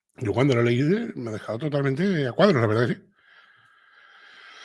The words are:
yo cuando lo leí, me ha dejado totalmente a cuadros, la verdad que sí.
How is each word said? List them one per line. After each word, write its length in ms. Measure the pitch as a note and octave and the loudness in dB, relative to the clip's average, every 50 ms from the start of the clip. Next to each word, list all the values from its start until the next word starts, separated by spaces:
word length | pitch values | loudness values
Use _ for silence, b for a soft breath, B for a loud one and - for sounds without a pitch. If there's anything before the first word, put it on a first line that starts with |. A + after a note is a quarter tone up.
| _ _ _ | _ _ _
yo 160 | - A2+ G#2 G2 | -6 -4 -2 0
cuando 220 | A#2 C3+ D3 B2+ | 2 2 2 4
lo 80 | A#2+ A#2 | 2 2
leí, 180 | A#2+ A#2+ A#2+ C#3+ D3+ G3 A3+ A#3 A3+ - | 2 2 2 2 0 0 0 -2 -6 -10
me 140 | C#3+ B2 A#2 | -10 -10 -10
ha 40 | G#2+ | -10
dejado 260 | G2 - - G#2+ A#2 | -10 -8 -8 -8 -6
totalmente 680 | D#3+ D3+ C#3+ C#3+ C#3 C#3 C3+ C3+ F#3 G3+ F#3+ D3+ C#3 | -6 -4 -2 -2 -2 -2 -2 0 -2 0 0 0 -2
a 40 | B2 | -2
cuadros, 300 | A2+ - F3 G#3+ E3+ B2 | 2 4 4 4 4 4
la 60 | A2+ | 2
verdad 200 | G#2+ G#2+ A2+ B2 | 2 2 2 0
que 80 | C3 F3+ | 0 -2
sí. 60 | - - _ B B B B B B B B B B B B B B B B B B B B B B B B B B B B B B B | -6 -10 _ B B B B B B B B B B B B B B B B B B B B B B B B B B B B B B B